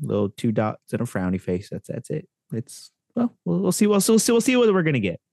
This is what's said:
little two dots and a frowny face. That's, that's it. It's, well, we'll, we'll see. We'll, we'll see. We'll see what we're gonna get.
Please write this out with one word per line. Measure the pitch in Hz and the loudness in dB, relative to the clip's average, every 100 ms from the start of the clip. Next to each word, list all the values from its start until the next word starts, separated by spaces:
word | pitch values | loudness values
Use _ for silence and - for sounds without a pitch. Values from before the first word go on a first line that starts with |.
little | 143 104 101 | -4 -2 -2
two | - 120 | -2 -2
dots | 110 110 - _ | 0 -2 -4 _
and | 107 | -6
a | 117 | -6
frowny | 101 92 95 | -4 -4 -4
face. | - 90 - | -4 -6 -6
That's, | - - | -12 -10
that's | 80 - | -12 -8
it. | 156 - _ _ | -10 -10 _ _
It's, | 113 - - - _ _ 240 | -10 -10 -14 -20 _ _ -4
well, | 240 - - | -4 -4 -4
we'll, | 175 | -2
we'll | 190 | 0
see. | - 208 | 2 4
We'll, | 202 190 | 4 4
we'll | 220 | 4
see. | - | 4
We'll | 233 | 2
see | 262 254 | 2 4
what | 226 | 4
we're | 190 | 4
gonna | 160 135 | 2 0
get. | 98 80 _ | 0 -4 _